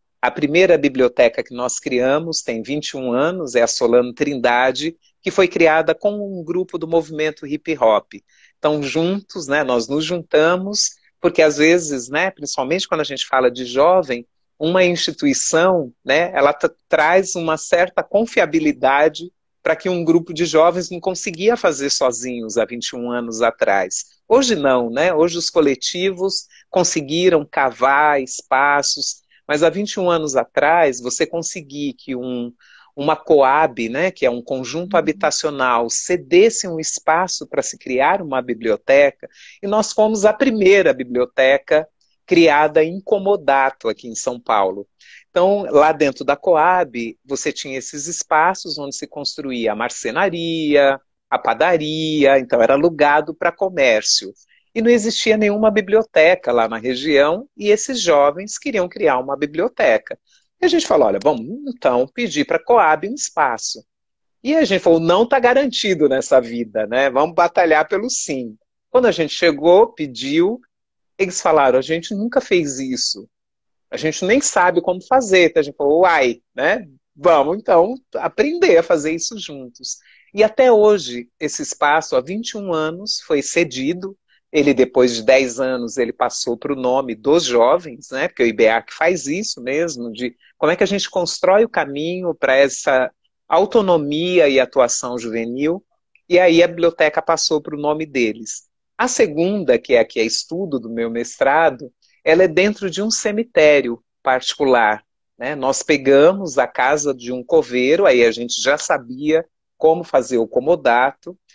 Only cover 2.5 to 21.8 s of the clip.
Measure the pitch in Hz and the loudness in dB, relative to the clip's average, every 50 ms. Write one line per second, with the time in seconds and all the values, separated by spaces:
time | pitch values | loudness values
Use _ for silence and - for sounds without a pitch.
2.5 | 117 113 107 127 143 151 147 - - 139 131 123 120 127 143 165 185 185 165 127 | -8 -8 -6 -8 -8 -8 -8 -8 -10 -8 -6 -4 -2 0 0 -2 -2 -4 -6 -4
3.5 | 113 120 117 113 - - 131 117 117 123 123 123 120 - 151 143 143 123 117 120 | 0 0 0 0 0 0 0 2 2 2 2 0 -2 -6 -4 -4 -2 -2 0 0
4.5 | 120 123 127 131 127 131 147 165 165 _ _ _ _ _ - 185 - - 190 175 | 2 2 2 0 0 -2 -6 -8 -8 _ _ _ _ _ -8 -4 0 2 2 2
5.5 | - - 165 156 156 160 160 160 160 - - 208 208 208 202 196 190 180 165 156 | 2 4 4 4 4 4 2 0 0 0 -2 -4 -4 -4 -8 -10 -10 -10 -8 -6
6.5 | 170 180 180 - - 165 165 165 165 165 156 151 160 151 156 156 151 _ 156 139 | -4 -4 -4 -6 -8 -10 -6 -2 -2 -2 -2 -2 -4 -6 -4 -4 -6 _ -10 -10
7.5 | 147 151 - 160 160 143 123 113 107 101 - - - 101 - _ _ _ _ _ | -10 -8 -6 -6 -4 0 2 2 2 2 0 -4 -12 -20 -20 _ _ _ _ _
8.5 | _ _ - 151 151 151 143 135 127 156 165 175 190 202 196 - - 185 156 135 | _ _ -2 -2 0 -2 -4 -4 -2 -2 -2 -2 -2 -4 -8 -10 -12 -12 -6 -2
9.5 | 139 151 143 127 123 120 113 - 139 151 156 156 180 175 160 - - 151 156 165 | -2 0 0 0 0 -2 -2 -2 -4 -4 -4 -4 -6 -8 -6 -2 0 2 2 2
10.5 | 180 185 190 196 208 202 - - - _ _ _ _ _ - 175 175 - 156 156 | 2 0 -4 -4 -4 -4 -4 -4 -6 _ _ _ _ _ -2 0 2 4 4 4
11.5 | 147 143 151 160 175 180 165 151 143 131 117 123 139 156 180 190 - - 147 143 | 4 4 4 4 4 2 0 -2 -6 -8 -8 -6 -6 -4 -4 -4 -6 -8 -10 -10
12.5 | - - 131 131 165 190 185 - 175 156 147 - 139 131 - - - 131 127 123 | -6 -6 -4 -4 -4 -4 -4 -4 -4 -4 -4 -4 -6 -8 -6 -2 0 2 2 2
13.5 | 120 127 127 120 120 131 143 170 185 190 170 135 123 120 120 _ _ _ _ _ | 0 -2 -6 -4 0 2 4 4 4 2 2 -2 -4 -8 -10 _ _ _ _ _
14.5 | _ - 151 160 180 185 185 175 175 165 - - 156 - - 143 127 101 - - | _ -6 -4 0 2 2 2 2 2 0 -4 -6 -4 -2 0 0 0 0 -2 0
15.5 | - 160 175 190 185 170 143 123 - _ - 131 135 156 175 180 190 147 139 143 | 0 2 2 2 2 0 -2 -6 -10 _ -4 -2 0 0 0 0 0 0 0 0
16.5 | 143 - - 160 - _ _ _ - 156 147 160 175 190 196 185 - 180 165 160 | 2 0 -2 -4 -4 _ _ _ 0 2 2 4 2 2 2 0 -4 -6 -4 -4
17.5 | 160 156 - - - 170 180 180 - - 156 - - 202 233 226 - - 180 156 | -4 -4 -2 0 2 2 2 0 -2 -4 -4 -2 0 -2 -2 0 0 0 0 2
18.5 | 151 160 156 151 143 123 127 131 135 143 151 160 151 160 170 180 - _ _ _ | 0 0 0 0 0 0 0 2 2 4 2 2 0 -2 -10 -16 -18 _ _ _
19.5 | _ _ - - 160 - - 185 180 175 170 156 165 170 165 - 165 151 175 156 | _ _ -4 -2 -2 -2 -2 -4 -2 0 2 2 2 2 0 -4 -6 -4 -2 0
20.5 | 151 160 160 170 170 185 175 - 180 175 - 190 185 - - 208 170 156 190 220 | 4 4 4 4 2 0 -4 -8 -10 -8 -6 -6 -6 -6 -6 -10 -8 -2 0 0
21.5 | 240 226 - 180 147 139 | 0 2 0 -2 -2 -2